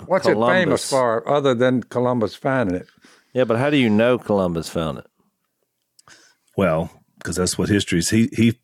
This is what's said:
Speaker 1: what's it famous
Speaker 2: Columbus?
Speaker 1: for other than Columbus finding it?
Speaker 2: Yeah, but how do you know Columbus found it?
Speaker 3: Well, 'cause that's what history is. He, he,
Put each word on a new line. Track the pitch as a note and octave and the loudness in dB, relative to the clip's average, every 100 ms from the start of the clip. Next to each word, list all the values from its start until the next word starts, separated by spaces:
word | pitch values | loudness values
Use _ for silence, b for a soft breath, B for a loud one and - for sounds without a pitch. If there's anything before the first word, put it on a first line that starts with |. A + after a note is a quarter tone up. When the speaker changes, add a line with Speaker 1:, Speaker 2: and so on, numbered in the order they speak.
| - | -2
Speaker 1:
what's | F#3 A2+ | 0 2
it | G#2+ | 2
famous | A#2 F#3 F3 - - | 2 2 0 -2 0
Speaker 2:
Columbus? | |
Speaker 1:
for | C3+ B2 A2+ D3+ | 0 0 -2 -2
other | C#3+ C#3 A#2 | 0 2 2
than | B2+ B2+ | 2 0
Columbus | - B2 B2 B2 G2+ - | -2 -2 -2 0 -4 -4
finding | C#3+ C3 G#2 F2 | -2 -2 -2 -4
it? | - _ b b b | -8 _ b b b
Speaker 2:
Yeah, | B2 A#2 | -2 0
but | A2+ | 0
how | C#3+ | 2
do | D3 | 2
you | A#2 | 2
know | G#2 A#2+ B2 | 4 2 2
Columbus | - G2+ F2+ E2 D2+ | 0 0 0 -4 -6
found | F2 D#2+ B1 | -6 -6 -8
it? | - _ _ _ _ _ _ _ _ _ b b b b _ - | -14 _ _ _ _ _ _ _ _ _ b b b b _ -2
Speaker 3:
Well, | F#2 D#2+ E2+ - _ - | 0 0 -4 -10 _ -14
'cause | - F2 | -8 -4
that's | F#2 - | -2 -2
what | F2+ | 0
history | G2+ - F2 | 0 0 -2
is. | - | 0
He, | A2+ A2+ | 0 0
he, | - A#2 - | 2 0 0